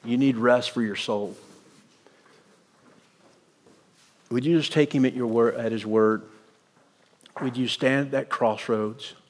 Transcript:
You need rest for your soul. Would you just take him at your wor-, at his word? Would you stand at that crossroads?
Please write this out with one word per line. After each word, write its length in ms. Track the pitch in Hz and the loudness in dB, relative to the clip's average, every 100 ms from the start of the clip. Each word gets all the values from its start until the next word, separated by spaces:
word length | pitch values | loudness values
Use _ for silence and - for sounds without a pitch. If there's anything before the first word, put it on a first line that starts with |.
You 120 | 117 123 | -2 2
need 200 | 139 117 | 2 2
rest 340 | 120 123 123 | 2 2 0
for 100 | 123 | -4
your 160 | 110 98 | -4 -4
soul. 400 | - 104 98 - - - _ - _ _ _ _ _ _ _ _ _ _ _ _ _ _ _ _ _ _ _ _ _ _ _ _ _ | -4 -4 -6 -12 -20 -20 _ -20 _ _ _ _ _ _ _ _ _ _ _ _ _ _ _ _ _ _ _ _ _ _ _ _ _
Would 140 | 120 | -4
you 140 | 143 165 | 2 0
just 140 | 143 | 2
take 200 | 156 147 | 0 2
him 120 | 147 | 2
at 80 | 127 | 2
your 160 | 127 120 | 0 0
wor-, 240 | 117 117 | 2 2
at 180 | 120 113 | 0 -4
his 140 | 110 | -4
word? 380 | 107 110 110 107 - - _ _ _ _ _ _ _ _ - - | 0 4 4 2 -6 -20 _ _ _ _ _ _ _ _ -20 -8
Would 160 | 135 123 | -6 -2
you 100 | 120 | -4
stand 380 | - 131 135 139 | 0 2 2 0
at 40 | |
that 160 | 135 131 | -4 -4
crossroads? 840 | - 117 104 - 110 107 117 - - | 0 0 0 -2 -2 -2 -6 -18 -20